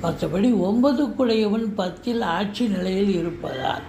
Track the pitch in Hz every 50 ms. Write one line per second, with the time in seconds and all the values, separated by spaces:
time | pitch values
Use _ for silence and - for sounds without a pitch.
0 | - 185 160 - - 156 147 185 202 247 240 196 175 185 214 240 247 285 285 240
1 | 294 247 214 - 262 233 226 220 214 208 202 226 226 214 196 - 190 180 175 -
2 | - - 240 233 226 175 165 175 208 196 202 - 247 220 196 180 180 185 185 190
3 | 202 202 190 170 165 170 151 - - 147 135 131 131 135 127 117 113